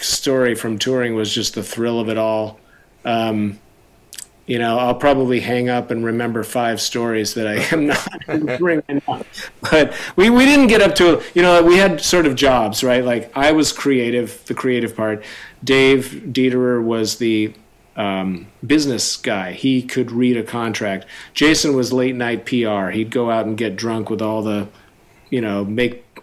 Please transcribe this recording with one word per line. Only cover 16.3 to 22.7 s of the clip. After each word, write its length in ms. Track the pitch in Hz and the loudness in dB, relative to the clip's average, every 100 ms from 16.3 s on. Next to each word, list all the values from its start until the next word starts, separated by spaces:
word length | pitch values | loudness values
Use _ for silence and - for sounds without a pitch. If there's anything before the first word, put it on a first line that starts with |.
| 127 127 123 127 123 | -2 0 2 2 0
was 320 | 117 117 107 - | 0 0 -2 -2
the, 380 | 117 110 107 - _ _ _ - | 0 0 -2 -6 _ _ _ -6
um, 520 | 104 95 95 90 - - 117 | -4 -2 -4 -6 -10 -12 0
business 500 | 151 143 113 - - | 0 0 -2 -4 -6
guy. 360 | - 101 92 | -6 -4 -6
He 280 | 92 135 131 | -4 -2 -2
could 280 | 123 127 117 | -2 -4 -4
read 260 | 117 127 120 | 0 0 0
a 60 | |
contract. 640 | 110 120 113 104 107 95 - - - | -2 -4 -4 -4 -4 -6 -10 -20 -12
Jason 420 | - 147 151 160 | 0 2 2 2
was 180 | 135 120 | 0 0
late 220 | 127 127 127 | 0 0 -2
night 280 | 120 113 | -4 -4
P 200 | - 123 | -2 -2
R. 240 | 113 | 0